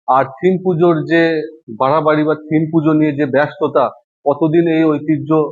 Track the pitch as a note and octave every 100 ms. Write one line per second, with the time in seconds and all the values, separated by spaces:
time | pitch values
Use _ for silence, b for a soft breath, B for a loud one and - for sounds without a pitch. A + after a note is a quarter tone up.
0 | - C3 C3 - F3+ F#3 F#3 E3 F3 D#3
1 | D3 E3 E3 D#3+ D3+ - - A2 C3 D#3
2 | D3+ D3+ D3+ D3+ - D#3 D#3 E3 D#3 D#3
3 | D#3 C#3 D3 B2+ D3 - D3 D3+ A#2 -
4 | _ _ - C#3+ D#3+ E3 E3+ D#3+ D#3+ D3
5 | D3+ D3+ C3+ D#3 C#3+